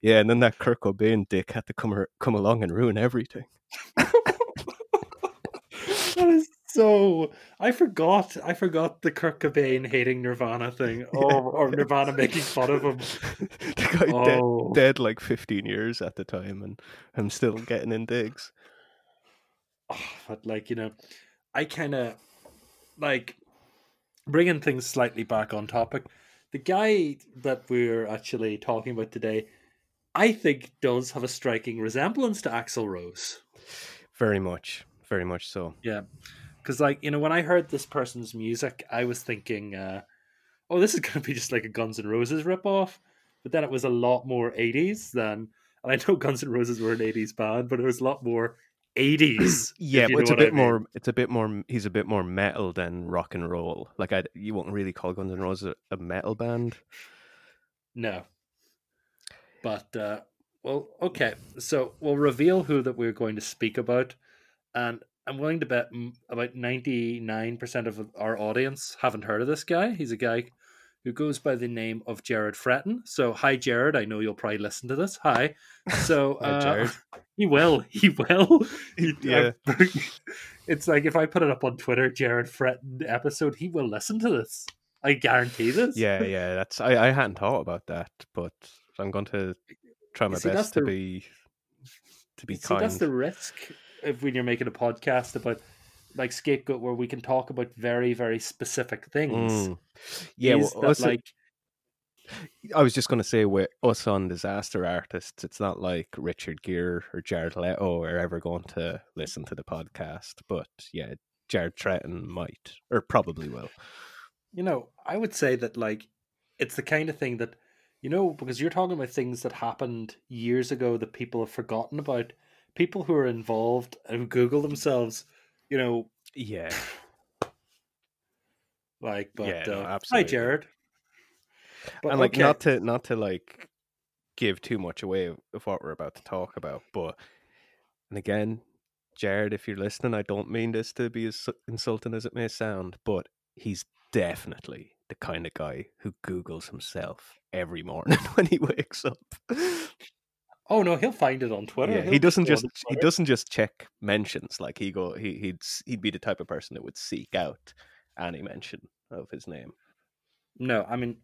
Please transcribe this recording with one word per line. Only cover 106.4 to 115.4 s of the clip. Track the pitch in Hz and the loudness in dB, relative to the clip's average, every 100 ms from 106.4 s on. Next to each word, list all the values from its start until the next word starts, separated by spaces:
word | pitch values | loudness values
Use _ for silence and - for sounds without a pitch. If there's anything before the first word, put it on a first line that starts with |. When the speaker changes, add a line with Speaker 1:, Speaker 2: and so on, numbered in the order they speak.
| - 78 | -10 -10
Speaker 1:
Gere | - 87 90 87 - | -6 -4 -2 -4 -8
or | - | -12
Jared | - 87 82 87 | -6 -4 -4 -4
Leto | 87 - 95 85 | -4 -2 -2 -2
are | 82 87 | -2 -2
ever | 87 85 | -4 -4
going | 85 87 | -6 -6
to | - - 85 82 _ - | -8 -8 -6 -8 _ -12
listen | 76 - - | -10 -10 -12
to | |
the | - | -12
podcast, | - 80 80 - 78 78 - - - | -10 -10 -12 -12 -12 -12 -16 -18 -8
but | 90 - _ - | -8 -8 _ -14
yeah, | 87 64 - _ _ - | -12 -12 -14 _ _ -6
Jared | 98 85 - | -4 -4 -4
Tretton | - 92 76 87 80 | -4 -4 -4 -10 -10
might, | 87 82 - - - - | -10 -10 -12 -20 -20 -2
or | 117 | -2
probably | - 120 85 80 76 | 2 0 0 -4 -10
will. | 60 - - - - - - - _ _ | -10 -14 -18 -20 -20 -20 -20 -20 _ _
Speaker 2:
You | 180 | -6
know, | 185 135 - _ | -2 -2 -4 _
I | - 196 | -8 -4
would | 220 | -4
say | - | 0